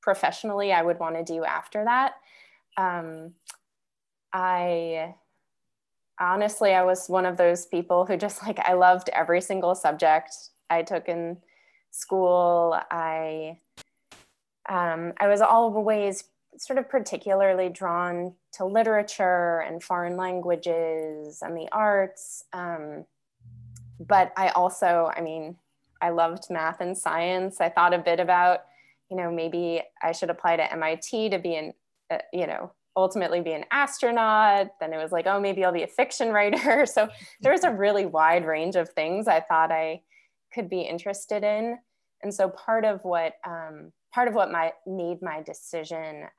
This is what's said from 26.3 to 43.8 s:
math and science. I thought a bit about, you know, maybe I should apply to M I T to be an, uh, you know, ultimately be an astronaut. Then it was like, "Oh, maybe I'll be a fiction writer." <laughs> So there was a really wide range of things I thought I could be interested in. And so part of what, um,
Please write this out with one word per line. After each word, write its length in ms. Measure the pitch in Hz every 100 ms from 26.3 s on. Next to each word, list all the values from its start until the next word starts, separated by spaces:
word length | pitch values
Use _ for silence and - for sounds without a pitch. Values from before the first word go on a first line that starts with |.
| 175 -
math 320 | 170 160 165
and 160 | 180 185
science. 640 | 160 160 175 185 190 -
I 100 | 165
thought 240 | - 175
a 60 | 175
bit 200 | 170 170
about, 420 | 175 180 180 180 - _ _ _ _
you 80 | 185
know, 140 | 170
maybe 500 | 170 165 170 175 170 - _
I 100 | 165
should 180 | 165 175
apply 280 | 170 175 165
to 140 | 156
M 120 | 165
I 120 | 160 165
T 340 | - 226 220
to 100 | 190
be 160 | 180 160
an, 180 | 156 - _ _ _
uh, 100 | - -
you 160 | 180 160
know, 240 | - 180 _ _ 190
ultimately 460 | 185 202 170 175
be 120 | 165
an 120 | 156 -
astronaut. 1080 | 269 277 - 240 233 220 214 214 202 196 -
Then 140 | 160
it 40 | 160
was 140 | 160
like, 160 | 175 175
"Oh, 120 | 202
maybe 240 | 196 190
I'll 80 | 180
be 120 | 175
a 40 | -
fiction 420 | - 254 - 233
writer." 560 | 208 208 - 254 226 277
<laughs> 60 |
So 180 | - 220 - - -
there 100 | 262
was 120 | 370
a 80 | 359
really 340 | 208 202 202 190
wide 380 | 156 160 175 160
range 300 | 156 170 185
of 140 | 160
things 380 | - 156 190 220
I 140 | 165
thought 300 | 160 160 160
I 300 | 160 160 165 _ _ _ _ _
could 180 | - 190
be 120 | 185
interested 600 | - 170 202 196 - 208
in. 340 | 208 208 233 240 _ _ _ _
And 100 | 202
so 160 | 202 190
part 340 | - - 226
of 220 | 220 196 185
what, 300 | 170 165 - 175
um, 460 | 170 160 151